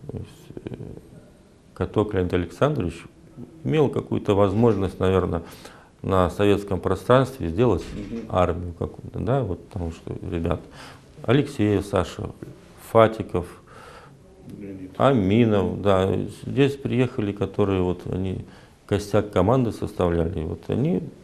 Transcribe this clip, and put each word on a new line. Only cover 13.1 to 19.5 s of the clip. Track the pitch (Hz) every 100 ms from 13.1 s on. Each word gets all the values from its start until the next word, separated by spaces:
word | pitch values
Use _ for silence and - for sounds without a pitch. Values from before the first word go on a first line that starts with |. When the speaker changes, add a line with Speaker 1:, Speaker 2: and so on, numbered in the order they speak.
| 110 95 92 82 - - - - - - - - - - 101
Speaker 2:
Леонид. | 101 95 92 -
Speaker 1:
Аминов, | 120 135 92 107 117 104 90 92
да, | 98 92 95 98 101 - -
здесь | 110 139 139
приехали, | - 117 123 - 104
которые | 98 95 - 101 95
вот, | 90 87 -
они | 90 92 95 - - - -
костяк | - 101 - 107 104
команды | 98 92